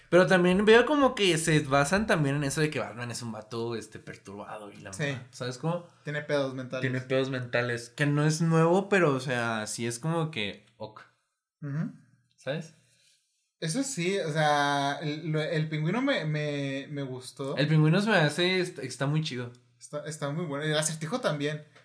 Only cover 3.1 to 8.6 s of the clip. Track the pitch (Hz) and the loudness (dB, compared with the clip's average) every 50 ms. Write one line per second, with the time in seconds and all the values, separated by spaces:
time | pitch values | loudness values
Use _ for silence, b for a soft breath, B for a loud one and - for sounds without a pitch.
3.1 | 117 - 120 117 110 107 107 - 120 113 113 117 117 110 104 - - 110 - - | -8 -8 -8 -8 -10 -10 -12 -10 -8 -6 -6 -4 -6 -6 -8 -10 -14 -16 -14 -16
4.1 | 92 - - - 98 104 101 - 107 107 104 101 104 107 104 101 95 - 156 143 | -16 -16 -16 -16 -14 -14 -14 -14 -14 -14 -14 -16 -18 -16 -16 -12 -8 -6 -4 -4
5.1 | 139 120 - - - - 127 123 127 - - 160 175 175 170 - _ _ - 151 | -6 -6 -10 -14 -12 -10 -8 -8 -8 -6 -4 -4 -4 -4 -6 -12 _ _ -10 -8
6.1 | 147 147 151 156 147 143 139 135 127 135 127 123 135 127 127 127 127 127 127 - | -8 -6 -4 -2 -2 0 0 -2 -4 -8 -10 -8 -6 -4 -4 -2 -4 -4 -4 -2
7.1 | 135 131 135 135 135 127 123 120 - 120 123 120 120 117 - - _ - 151 147 | 0 0 0 0 -2 -6 -6 -4 -2 -2 -2 -2 -4 -6 -8 -8 _ -2 0 0
8.1 | 143 147 147 156 156 156 165 165 165 160 | 2 2 2 2 2 2 2 4 4 6